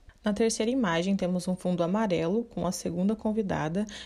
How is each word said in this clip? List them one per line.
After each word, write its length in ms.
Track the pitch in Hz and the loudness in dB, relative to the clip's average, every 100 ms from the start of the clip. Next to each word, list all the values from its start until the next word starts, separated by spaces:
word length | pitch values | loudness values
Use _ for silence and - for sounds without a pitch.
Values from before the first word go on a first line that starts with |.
| - - | -20 -6
Na 80 | 214 | -2
terceira 400 | 208 226 220 220 | 2 2 2 0
imagem, 420 | 269 196 165 185 196 | 2 2 2 2 2
temos 300 | 180 180 185 | 2 0 0
um 80 | |
fundo 300 | 180 180 175 | -2 0 0
amarelo 600 | 170 208 220 160 165 214 | 2 2 2 2 2 0
com 220 | 233 - 175 | -2 -4 -4
a 60 | |
segunda 420 | - 180 170 196 | -2 -4 0 0
convidada, 720 | 214 214 214 196 160 151 185 208 - | 0 -2 0 0 0 -2 -2 -4 -8